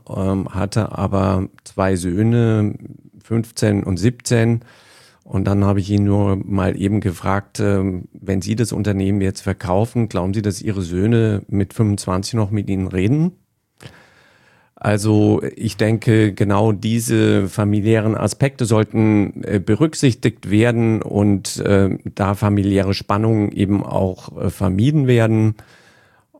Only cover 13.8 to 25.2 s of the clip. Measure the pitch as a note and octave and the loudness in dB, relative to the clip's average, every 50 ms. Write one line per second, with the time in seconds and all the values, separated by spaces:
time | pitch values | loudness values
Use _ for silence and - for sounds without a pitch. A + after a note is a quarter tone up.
13.8 | - - - - - _ _ _ _ _ _ _ _ _ _ _ _ _ _ - | -20 -20 -20 -20 -20 _ _ _ _ _ _ _ _ _ _ _ _ _ _ -6
14.8 | - - G#2 G2+ G2+ A2 G#2+ G#2 G#2 G#2+ G#2+ - - - - - - G#2+ - - | -2 0 0 0 2 2 4 4 4 4 2 2 0 -6 -8 -6 -6 -6 -2 0
15.8 | A2+ G#2+ A2+ G#2+ - B2 A2 A2 A2 G#2 F#2 - G#2 G2 G2+ G2+ A2 A2+ G#2+ F2+ | 0 0 0 0 2 2 4 4 4 2 2 0 0 0 2 2 2 2 0 0
16.8 | G#2 A2 A2+ A#2 A#2 B2 A#2 A2 A2 G#2+ G#2 G#2 G2 F2+ - - G#2+ G#2 G#2 G#2 | -2 -2 -2 -2 0 0 2 2 2 4 2 2 0 -2 -2 -2 0 0 0 0
17.8 | G2 A2 A2+ A2 G#2 A2 G#2+ - F#2+ G#2 - - C3+ C#3 C#3 - B2+ G2+ A2+ G#2+ | 2 2 2 2 2 0 -2 0 -2 -4 -2 0 -2 -2 -2 -4 0 2 2 2
18.8 | G#2+ - - A2+ A2 A2 G#2+ G#2 G2+ - - - - - G#2 G#2 F2 - G#2+ G#2 | 2 0 0 2 2 4 4 4 2 0 -4 -10 -6 -2 -2 -2 0 0 2 2
19.8 | D#3 D#3+ D#3 - - C3 G#2+ - - B2 - - - E2+ G2 G#2+ A2+ A#2+ A#2 A#2 | 2 0 0 0 0 0 0 2 -2 -2 -2 -2 -4 0 2 4 4 4 2 2
20.8 | A#2 A2+ A2+ G#2+ - - - G2+ G#2 G#2 G2+ F#2+ - - - - - - G2+ G2 | 2 2 0 0 -2 -2 0 2 2 4 2 0 -2 -6 -8 -4 0 2 4 4
21.8 | G2 F#2+ - - - - - - G2+ F#2+ G2+ G2 G#2+ G#2 G#2 G#2 F#2+ G2+ G2 G2 | 4 2 0 -4 -6 -10 -4 -2 -2 -2 0 0 0 2 2 2 2 2 2 2
22.8 | F#2+ F#2+ G2 - - - G2+ G2+ A2 A2+ A2+ G#2+ G#2 G2+ - - G2+ F#2 G2+ G2 | 0 0 -2 -4 -2 -2 0 0 2 2 2 2 0 0 0 -2 0 2 0 0
23.8 | - - - F#2+ F#2+ F#2 F#2 - - - - - - G2 - - G2+ F#2 F#2 F#2+ | -2 -2 -2 -2 -2 -2 -2 -6 -14 -18 -10 -6 -6 -6 -4 -2 -2 0 2 2
24.8 | A2+ C#3+ D3+ D#3 C3+ B2+ B2 A#2 | 2 2 2 2 2 4 4 4